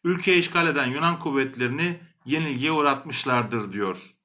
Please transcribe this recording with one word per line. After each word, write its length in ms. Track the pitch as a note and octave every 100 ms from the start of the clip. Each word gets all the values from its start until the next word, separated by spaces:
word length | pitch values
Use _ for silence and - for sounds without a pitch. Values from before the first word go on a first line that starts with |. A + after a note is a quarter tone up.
"Ülkeyi 360 | E3+ F3+ F#3 F3+
işgal 260 | E3+ F3 E3
eden 200 | C#3+ B2+
Yunan 320 | C#3 E3+ E3+
kuvvetlerini 800 | D#3+ C3+ C3 A#2+ B2 C#3+ F3 E3+ - _
yenilgiye 480 | B2 D#3 D#3+ B2 D3+
uğratmışlardır." 1000 | D3+ C#3+ C#3 D#3 B2 C3+ B2 G#2+ A2+ G2+
diyor. 420 | G2+ G2 F2+ - _